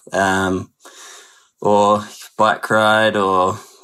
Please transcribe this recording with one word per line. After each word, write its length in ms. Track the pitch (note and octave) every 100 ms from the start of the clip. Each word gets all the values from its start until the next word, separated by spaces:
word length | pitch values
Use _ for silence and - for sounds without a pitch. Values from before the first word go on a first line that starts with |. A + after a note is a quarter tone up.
| -
um, 580 | F#2 F#2+ F#2+ F#2+ F#2 F#2 _ - - - - - _ _ _
or 420 | - G#2 G2+ G#2 G#2 - - -
bike 320 | G#2+ - -
ride, 460 | A2 G#2+ G#2+ A2 G#2
or 400 | G2 F#2+ F#2 A2 - -